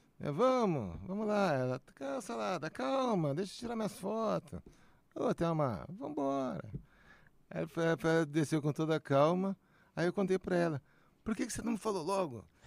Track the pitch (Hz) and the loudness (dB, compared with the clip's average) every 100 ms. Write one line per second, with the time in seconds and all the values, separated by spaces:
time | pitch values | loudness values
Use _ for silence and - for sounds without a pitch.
0 | _ - - 143 254 254 214 147 95 82 | _ -8 -4 2 4 4 2 2 -2 -6
1 | 98 202 214 208 190 135 127 127 - - | -8 -4 0 2 2 2 0 -2 -8 -12
2 | 277 269 - 233 208 175 151 - 262 262 | -8 -6 -6 -4 -4 -4 -4 -4 -2 0
3 | 254 196 151 143 196 - 233 233 214 - | 2 2 2 0 -4 -6 -6 -4 -4 -4
4 | 196 220 220 190 - 90 - - - - | -4 -2 0 -2 -4 -14 -14 -20 -20 -20
5 | _ - 247 - 170 160 135 95 62 190 | _ -4 -2 0 0 2 0 -2 -8 -8
6 | 285 302 277 139 131 - 104 - - - | -6 -2 -2 0 -2 -6 -10 -12 -14 -20
7 | - - - _ - 165 165 165 165 156 | -20 -20 -20 _ -10 -6 -4 0 0 2
8 | 165 160 151 147 147 160 147 147 160 156 | 2 2 2 0 2 2 0 0 0 0
9 | - 139 151 180 190 196 _ _ _ - | 4 6 6 6 0 -2 _ _ _ -2
10 | 170 190 185 185 190 180 170 143 - _ | 0 2 2 2 2 2 4 0 -8 _
11 | _ _ - 220 247 - 220 226 220 196 | _ _ -4 -2 -2 -4 -2 -2 -2 -2
12 | 156 190 165 113 - _ | 0 0 -2 -6 -14 _